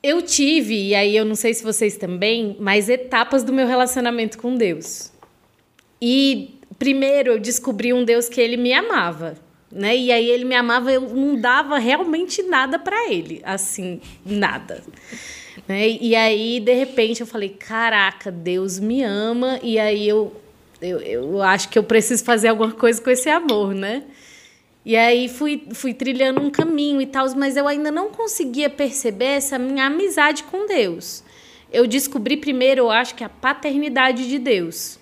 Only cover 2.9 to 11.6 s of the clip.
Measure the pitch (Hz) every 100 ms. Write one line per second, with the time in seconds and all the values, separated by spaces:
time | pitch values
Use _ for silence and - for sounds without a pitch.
2.9 | 254 254 240 247 269 233 262 247 254 254
3.9 | 262 240 240 220 - 240 254 208 160 165
4.9 | - - _ - _ _ _ _ _ _
5.9 | _ 240 262 277 233 - - - - 262
6.9 | 269 269 285 247 220 202 233 - 208 233
7.9 | 247 233 233 240 254 233 240 247 269 453
8.9 | 339 175 156 165 151 _ _ _ 180 202
9.9 | 254 247 233 233 240 254 247 240 240 247
10.9 | 262 254 247 277 269 240 262